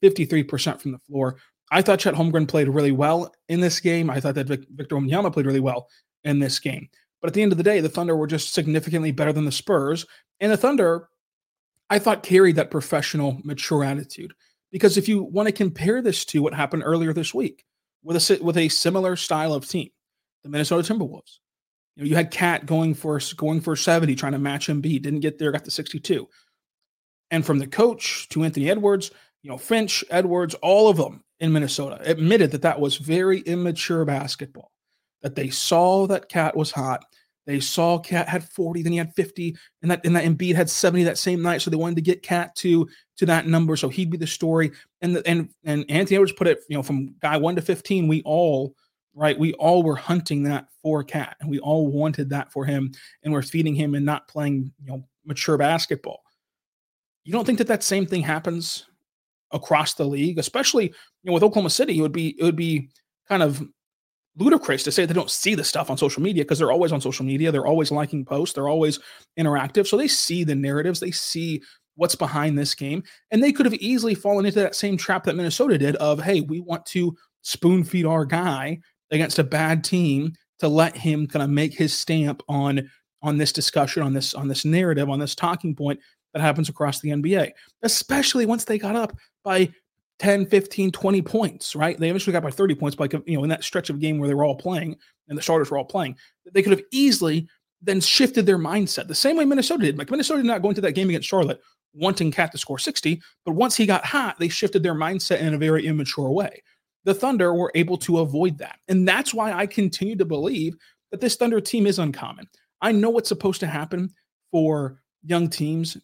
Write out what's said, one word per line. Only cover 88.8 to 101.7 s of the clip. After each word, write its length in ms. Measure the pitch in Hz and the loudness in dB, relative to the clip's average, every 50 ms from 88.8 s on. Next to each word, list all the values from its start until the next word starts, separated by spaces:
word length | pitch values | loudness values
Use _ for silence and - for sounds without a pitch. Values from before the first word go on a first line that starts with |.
| 214 196 208 | -2 -2 -2
up 220 | 233 226 208 - - _ _ _ _ _ | -2 -2 -4 -8 -12 _ _ _ _ _
by 300 | 202 190 185 190 175 - _ _ _ _ _ _ _ _ _ | 0 2 2 2 2 0 _ _ _ _ _ _ _ _ _
ten, 260 | - 202 202 202 196 | 2 2 4 4 2
fifteen, 460 | 196 - 196 196 - - - 190 185 | 4 4 2 2 2 -4 -2 -2 -2
twenty 320 | 170 - - 196 196 196 165 | -2 0 0 2 2 2 0
points, 540 | - - 220 226 175 - - - - - | 0 0 0 0 0 -4 -6 -12 -10 -4
right? 220 | 143 151 165 175 - | -2 -2 -2 -2 -2
They 120 | 165 165 | -2 -2
eventually 220 | 175 190 190 202 180 | -2 -2 -2 0 -2
got 100 | 175 160 | -2 -2
by 80 | 147 | -2
thirty 240 | 131 - 196 196 151 | -2 0 0 0 0
points, 240 | 143 156 147 143 - | 0 -2 -4 -4 -2
like, 140 | 151 139 151 156 - | -4 -4 -4 -6 -6
you 120 | - 165 | -4 -4
know, 80 | 147 139 | -2 0
in 40 | 151 | -2
that 120 | 160 - - | -2 -4 -4
stretch 260 | - - 185 170 - | -6 -6 -6 -4 -4
of 120 | 151 143 | -6 -4
game 180 | 156 156 156 151 | -2 -2 -2 -2
where 80 | 143 | -2
they 80 | 143 143 | 0 0
were 100 | 139 147 | 2 2
all 120 | 151 135 | 0 0
playing 400 | 131 - 180 185 165 147 156 151 _ _ _ _ _ _ _ | -2 -4 -6 -4 -4 -6 -6 -10 _ _ _ _ _ _ _
and 100 | 147 147 | -10 -8
the 40 | - | -2
starters 280 | - 165 160 147 - | 0 2 2 2 0
were 80 | 147 139 | -2 -4
all 60 | 131 | -6
playing. 320 | 131 - 196 170 131 131 _ - _ _ _ _ - 180 | -4 -4 -4 -4 -4 -6 _ -18 _ _ _ _ -2 0
They 80 | 196 | 2
could 120 | 196 202 196 | 4 4 4
have 100 | 190 - _ | 2 2 _
easily 580 | - 262 277 277 247 - 185 165 156 160 160 - _ _ _ _ _ _ | 0 2 4 4 4 4 2 0 0 0 -2 -6 _ _ _ _ _ _
then 200 | - 175 196 190 | -4 0 0 0
shifted 440 | 170 - - - 277 247 262 254 208 | 2 2 4 4 4 4 4 2 4
their 140 | 185 196 180 | 4 4 2
mindset 480 | 160 147 170 214 202 - - - - | 2 0 0 0 0 0 -2 -6 -8
the 80 | - 220 | -6 -4
same 220 | - - 269 320 | 0 2 2 2
way 80 | 330 302 | 4 4
Minnesota 400 | 277 285 269 254 - 339 330 220 | 4 4 2 2 0 0 0 2
did. 120 | 240 190 | 0 0
Like, 140 | 147 143 - | -2 -4 -4
Minnesota 320 | 233 302 285 - 320 285 262 | -2 -2 0 0 0 2 2
did 60 | 233 | 2
not 120 | 233 196 | 0 2
go 100 | 180 208 | 0 0
into 100 | 202 - | 0 2
that 120 | 196 180 143 | 0 0 0
game 160 | 185 190 190 | 0 0 0
against 200 | 170 156 131 - | 0 -2 -2 -2
Charlotte 320 | - 196 170 139 - - _ _ | 0 0 2 0 -2 -6 _ _